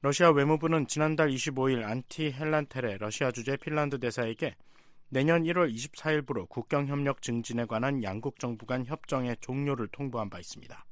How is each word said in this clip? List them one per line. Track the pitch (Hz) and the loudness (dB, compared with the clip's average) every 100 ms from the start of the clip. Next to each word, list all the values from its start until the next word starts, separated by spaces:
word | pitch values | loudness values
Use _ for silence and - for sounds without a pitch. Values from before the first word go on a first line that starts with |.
러시아 | 139 139 175 | 0 6 8
외무부는 | 143 143 156 160 160 135 | 8 6 4 4 2 2
지난달 | 147 156 156 151 | 2 2 4 2
이십오 | 131 156 135 131 | 2 -2 0 2
일 | 127 | 2
안티 | 107 120 123 - 156 | 0 -4 -6 -4 -4
헬란테레 | 131 156 156 147 131 123 98 | -2 0 0 0 -4 -4 -2
러시아 | 107 - 131 | -6 0 0
주재 | 123 117 135 | 0 -2 -4
핀란드 | - 151 147 139 | -2 0 0 0
대사에게 | 120 113 113 113 151 - - - - - - | -2 -2 -4 -2 -6 -6 -20 -20 -20 -20 -4
내년 | 131 147 170 165 | 2 4 4 4
일월 | 170 165 | 4 2
이십사 | 113 135 - 156 | 2 -8 -6 0
일부로 | 151 139 120 90 | 0 0 -6 -4
국경 | - 117 147 139 | -8 0 0 0
협력 | 143 143 135 | 0 0 -2
증진에 | - 117 110 117 117 | -2 -4 -2 -2 0
관한 | 113 127 139 | 0 0 0
양국 | 104 101 139 - | -2 -4 -6 -6
정부 | 123 113 110 | -6 -6 -4
간 | 127 | -4
협정의 | 123 156 - 135 123 117 | -2 -8 -2 -2 -2 -4
종료를 | - 131 143 135 104 | -4 -2 -2 -2 -4
통보한 | - 139 120 104 | -6 -6 -4 -6
바 | 90 | -8
있습니다. | - - - - - | -12 -14 -14 -16 -16